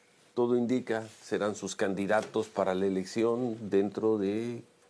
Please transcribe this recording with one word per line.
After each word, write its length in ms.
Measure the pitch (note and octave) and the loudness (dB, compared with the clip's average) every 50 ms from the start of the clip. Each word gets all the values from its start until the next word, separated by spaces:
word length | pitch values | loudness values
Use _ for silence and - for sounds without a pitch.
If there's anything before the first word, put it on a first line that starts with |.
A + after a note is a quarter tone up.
| _ _ _ _ _ _ - | _ _ _ _ _ _ 0
todo 220 | B2 B2 A#2+ B2 | 0 2 4 4
indica, 520 | B2 A#2+ A2+ B2+ B2+ B2 - A2 A2 A2 A2 - - - | 2 2 2 0 0 0 -2 -4 -4 -4 -8 -16 -16 -10
serán 300 | - G#2 F#2 G2 G#2+ G2+ | -4 -2 0 0 0 -2
sus 200 | - G2+ F#2 - | -4 -6 -6 -2
candidatos 720 | - G#2+ G2 F#2+ F#2+ G2 F#2+ G#2+ G#2+ G#2 - - A2+ G#2+ | 0 0 0 0 0 0 2 2 2 2 0 -2 -4 -4
para 260 | - - G2+ F#2+ F#2 F#2 | -2 0 0 0 2 2
la 140 | F#2 G2 | 2 2
elección 840 | G2 F#2+ F#2+ F#2 F#2 - A2+ A2 A#2 A#2 A#2+ B2+ A#2+ A2 A2+ A2+ F#2+ | 2 0 0 -2 -4 -2 0 2 2 2 0 -2 -4 -4 -6 -6 0
dentro 480 | F#2+ G2 G2 G#2 G2+ G#2 G#2+ A2 A2 | 2 2 2 2 -2 0 2 2 2
de 460 | G#2+ G2 G2 G#2 A2 A#2 A#2+ A#2+ A#2+ - - _ _ _ | 2 2 0 0 -2 -4 -6 -8 -10 -12 -18 _ _ _